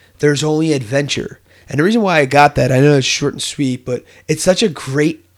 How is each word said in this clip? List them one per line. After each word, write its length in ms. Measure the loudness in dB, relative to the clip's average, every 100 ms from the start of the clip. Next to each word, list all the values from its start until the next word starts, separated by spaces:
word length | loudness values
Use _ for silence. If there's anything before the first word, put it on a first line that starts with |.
| _ -2
There's 240 | -2 0
only 300 | -2 0 0
adventure." 680 | -2 -2 -4 -4 -6 -8 -12 _ _ -10
And 100 | -2
the 60 |
reason 160 | 0 2
why 180 | 2 2
I 40 | 2
got 280 | 4 4
that, 180 | 4 0
I 80 | 4
know 160 | 4 4
it's 100 | 0
short 280 | -2 -4
and 80 | -6
sweet, 420 | -10 -6 -6 -6
but 180 | -8 -10 -10 -16 -6
it's 140 | -4
such 200 | 0 0
a 60 | 0
great 560 | -4 -6 -2 0 -2 _